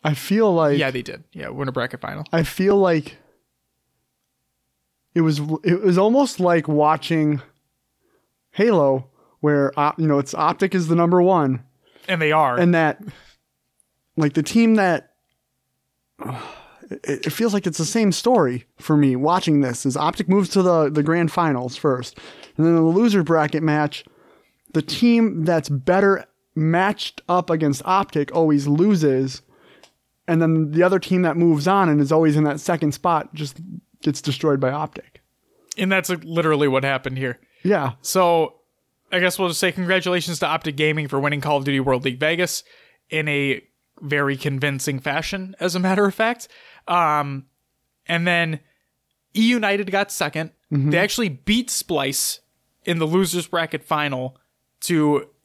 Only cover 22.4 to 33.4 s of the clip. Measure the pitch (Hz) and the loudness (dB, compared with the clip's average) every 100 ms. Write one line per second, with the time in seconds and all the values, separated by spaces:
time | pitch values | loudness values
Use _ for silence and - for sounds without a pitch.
22.4 | - - 160 165 160 175 240 202 151 165 | -16 0 2 4 4 4 4 2 2 2
23.4 | 151 160 156 151 147 - - _ _ _ | 0 0 0 0 -2 -4 -18 _ _ _
24.4 | _ _ _ 160 - - 240 233 226 165 | _ _ _ -4 -4 0 4 4 2 0
25.4 | 160 165 151 143 131 180 202 196 - _ | 0 0 -2 -4 0 2 4 2 -4 _
26.4 | _ - 160 170 190 208 - - - 180 | _ -2 0 2 0 -2 -8 -12 -2 -2
27.4 | 175 165 156 139 - 185 196 156 143 170 | 0 0 0 -2 0 -2 0 -4 -2 0
28.4 | 160 147 143 147 202 196 151 131 135 131 | 2 2 2 2 4 4 2 2 -2 -6
29.4 | _ _ _ - _ _ _ _ - 165 | _ _ _ -20 _ _ _ _ -2 0
30.4 | 165 160 151 156 180 185 - 185 175 160 | 2 2 0 2 2 2 0 0 0 2
31.4 | 170 151 143 196 180 147 139 160 165 151 | 2 2 2 2 4 2 2 2 4 2
32.4 | 151 147 - 165 151 139 180 160 - 151 | 0 -2 -4 -2 -2 -2 -2 -2 -4 -12